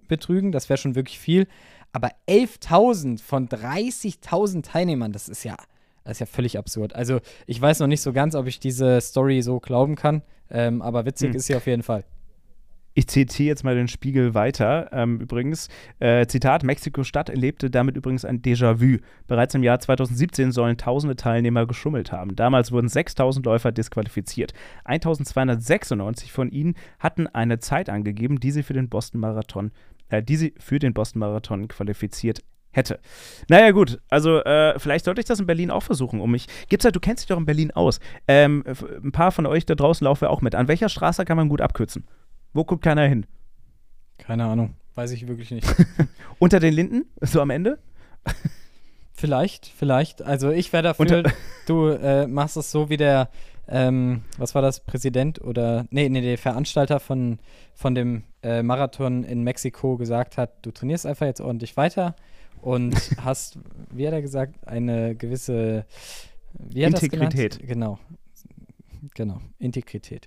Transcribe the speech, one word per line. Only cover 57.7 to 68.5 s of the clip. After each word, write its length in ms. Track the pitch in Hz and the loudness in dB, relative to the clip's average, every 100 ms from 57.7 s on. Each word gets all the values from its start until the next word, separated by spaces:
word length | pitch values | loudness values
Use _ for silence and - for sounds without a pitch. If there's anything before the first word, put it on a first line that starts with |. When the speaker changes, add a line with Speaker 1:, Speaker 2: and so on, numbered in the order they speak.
Speaker 1:
von 200 | - 135 | -6 -2
dem, 280 | 127 123 117 - - | 0 0 -4 -8 -10
äh, 200 | 117 117 | -4 -2
Marathon 600 | 117 127 139 - 131 123 | 0 0 -2 -2 -2 -2
in 180 | 123 120 | -4 -4
Mexiko 560 | 120 123 131 - 135 123 | -4 -4 -6 -4 -4 -2
gesagt 400 | 120 117 123 - | -2 -2 -2 -4
hat, 260 | 120 - | -6 -6
du 60 | 117 | -16
trainierst 340 | - 131 165 | -8 -6 -4
einfach 220 | 147 147 143 | -4 -4 -4
jetzt 160 | - | -4
ordentlich 340 | - 117 117 - | -6 -6 -6 -2
weiter 400 | 156 - 175 - - - - - | 0 0 -4 -6 -16 -20 -20 -12
und 320 | 127 127 123 | -4 -2 0
Speaker 2:
<laughs> 280 | 113 - 127 | 0 -2 -4
Speaker 1:
hast, 360 | 127 135 - - - - - | -4 -6 -8 -16 -20 -18 -14
wie 140 | 127 147 | -6 -4
hat 80 | |
er 80 | 160 | -4
gesagt, 440 | 143 135 139 - - | -4 -6 -6 -8 -10
eine 480 | 117 120 117 113 | -4 -2 -2 -2
gewisse, 680 | 113 120 127 - 120 113 110 107 - - - - - - | -4 -6 -6 -4 -2 0 -2 -6 -16 -18 -18 -18 -18 -16
wie 320 | - - 127 151 | -16 -8 0 2
hat 80 | |
er 60 | 175 | 2
das 100 | 160 | 0
genannt? 240 | 160 156 | 0 0
Speaker 2:
Integrität. 340 | 135 107 - - | 0 -2 -4 -8
Speaker 1:
Genau. 300 | 117 110 98 - 170 - - - | -4 -4 -6 -14 -20 -20 -20 -20